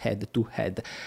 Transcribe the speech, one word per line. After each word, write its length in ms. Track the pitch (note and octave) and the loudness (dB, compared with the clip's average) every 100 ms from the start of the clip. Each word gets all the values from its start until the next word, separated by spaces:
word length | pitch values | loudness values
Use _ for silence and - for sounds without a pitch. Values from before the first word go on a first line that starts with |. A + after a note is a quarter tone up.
head 280 | A#2 G2+ G#2+ | 0 0 2
to 180 | A#2+ A2+ - | 2 2 2
head. 260 | - F#2+ - - | 0 -2 -6 -8